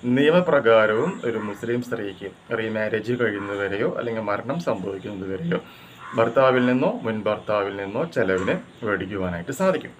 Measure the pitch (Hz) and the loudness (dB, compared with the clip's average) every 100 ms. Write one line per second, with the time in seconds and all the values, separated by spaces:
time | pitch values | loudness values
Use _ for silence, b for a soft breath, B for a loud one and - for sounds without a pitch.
0 | 120 123 147 175 175 143 113 113 107 107 | 2 4 6 6 4 4 6 6 6 4
1 | 151 202 123 107 104 98 113 120 120 113 | 0 -2 -4 -4 -4 -6 -2 -2 -2 -6
2 | 101 95 98 - - 113 110 107 107 110 | -6 -8 -12 -14 -6 -4 -2 -2 -2 -2
3 | 107 123 117 101 101 101 101 98 143 - | -2 0 0 -2 -4 -2 -2 0 -2 -2
4 | 117 113 104 101 120 170 165 107 95 98 | -4 -4 -2 -4 -2 -6 -2 -4 -4 -6
5 | 92 101 95 95 170 87 - B B B | -8 -8 -6 -6 -2 -4 -6 B B B
6 | - - 110 123 131 127 123 127 156 240 | -8 0 2 6 6 6 4 2 0 -2
7 | 113 110 104 104 - 107 101 98 98 110 | -4 -2 -2 -2 0 -2 0 -4 -6 -4
8 | 165 - 101 92 95 175 - - 110 101 | -4 -2 0 2 0 -4 -4 -8 -2 -2
9 | 98 101 92 85 87 - 190 165 - - | -2 -4 -4 -4 -8 -2 0 0 -4 -16